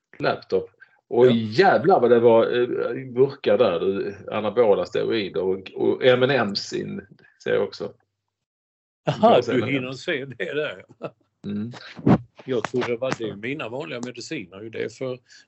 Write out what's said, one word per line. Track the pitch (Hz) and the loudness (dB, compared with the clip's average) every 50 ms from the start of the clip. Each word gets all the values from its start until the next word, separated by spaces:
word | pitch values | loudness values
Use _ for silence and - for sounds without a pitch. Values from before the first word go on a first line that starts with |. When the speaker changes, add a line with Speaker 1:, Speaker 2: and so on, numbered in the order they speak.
| _ _ _ - | _ _ _ -4
Speaker 1:
laptop. | - 117 - - - - 98 92 - - _ _ - _ _ _ _ | -4 -4 -4 -4 -4 -4 -4 -4 -4 -6 _ _ -20 _ _ _ _
Och | _ 110 120 127 | _ 2 4 6
Speaker 2:
Ja. | 127 117 | 6 6
Speaker 1:
jävlar | 117 110 107 110 156 196 185 120 107 127 185 190 - | 2 0 0 0 2 4 4 4 4 4 4 4 4
vad | 120 117 | 6 6
det | 120 117 | 6 6
var, | 117 120 113 113 - - 117 123 | 8 6 6 6 4 4 2 0
eh, | 123 - - - - 113 120 135 131 131 117 | 0 0 -2 -4 -4 -4 -6 -8 -10 -6 0
burkar | 123 135 139 - - - 120 104 | 2 2 2 0 -2 0 2 4
där, | 101 120 101 85 85 | 4 4 2 2 0
du, | 92 98 98 95 - 101 98 - - - | -2 -2 -2 -2 -4 -6 -8 -10 -10 -6
anabola | - 107 104 104 101 120 120 104 95 90 87 | -6 -4 -4 -2 2 2 4 4 4 2 0
steroider | - - 107 107 110 113 110 98 85 - 85 | -2 -4 -4 -2 -2 -2 -2 -4 -4 -4 -4
och, | 90 95 95 98 - - | -2 -2 -2 -4 -8 -12
och | - - 110 110 104 - - | -6 -2 0 0 0 2 4
M | 127 123 123 127 | 4 4 4 4
and | 131 | 2
M's | 143 120 110 101 101 - - - - | 2 0 0 -2 -4 -8 -8 -8 -8
in, | - 50 50 - 98 - _ - _ _ _ _ _ - | -8 -8 -8 -10 -12 -14 _ -20 _ _ _ _ _ -4
ser | - - | -2 -2
jag | 107 101 | -2 -2
också. | - - - 95 101 - _ _ _ _ _ _ _ _ _ _ _ _ _ _ _ _ _ _ _ _ _ _ 151 | -4 -6 -10 -12 -12 -12 _ _ _ _ _ _ _ _ _ _ _ _ _ _ _ _ _ _ _ _ _ _ -8
Speaker 2:
Aha, | 135 139 202 233 208 | -2 2 4 6 6
Speaker 1:
Jag | 131 120 | 4 4
ser | 117 127 | 2 0
Speaker 2:
du | 123 | 0
Speaker 1:
det. | 110 123 | 0 0
Speaker 2:
hinner | 143 135 127 127 | -2 -4 -4 -6
se | 135 131 - 180 165 127 135 | -10 -10 -6 -6 -6 -6 -6
det | 139 127 - 95 - 139 | -10 -10 -10 -8 -6 -6
där. | 147 151 123 92 95 - _ - _ - - - _ _ _ _ _ - | -6 -6 -8 -10 -12 -18 _ -18 _ -16 -16 -16 _ _ _ _ _ -12
Speaker 1:
Mm. | 101 104 104 107 120 127 - - - - - - 139 - - 120 - _ - - | -8 -8 -8 -8 -8 -12 -16 -20 -20 -18 -2 4 4 4 4 2 -4 _ -16 -8
Speaker 2:
Jag | 131 131 113 - | -4 -4 -4 -4
tror | - - 123 117 | -2 -2 -2 -2
det | 120 120 | -2 -4
var | 117 131 131 127 | -4 -4 -6 -6
det, | - 113 104 98 | -6 -6 -8 -8
mina | 101 110 127 143 156 127 110 | -8 -8 -8 -8 -8 -10 -10
vanliga | 120 135 165 160 135 120 120 | -10 -10 -10 -10 -10 -10 -10
mediciner. | 123 120 123 110 - - 127 95 85 92 98 | -12 -12 -14 -12 -12 -12 -12 -12 -14 -16 -16
Det | 110 113 110 - 120 | -16 -12 -10 -8 -8
är | 113 | -8
för, | - - 131 127 127 127 _ _ - - _ | -8 -8 -10 -10 -10 -12 _ _ -20 -20 _